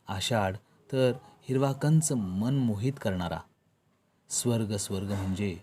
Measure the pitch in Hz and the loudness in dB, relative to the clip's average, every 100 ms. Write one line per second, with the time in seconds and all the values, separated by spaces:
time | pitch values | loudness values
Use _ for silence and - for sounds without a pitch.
0 | - 95 - 117 95 95 - _ - 135 | -10 -6 0 2 0 -2 -10 _ -4 2
1 | 127 127 - - - 131 135 139 147 156 | 2 0 -8 -12 -2 0 0 2 4 4
2 | 156 131 92 92 117 139 120 101 127 135 | 4 0 -2 -2 0 2 0 0 -2 -2
3 | 104 92 87 82 - _ _ _ _ _ | -2 -2 -2 -6 -10 _ _ _ _ _
4 | _ _ - - 123 117 104 104 - 98 | _ _ -8 -4 0 0 0 -2 -4 -4
5 | 98 101 98 95 101 82 | -2 -2 -2 -2 -2 -4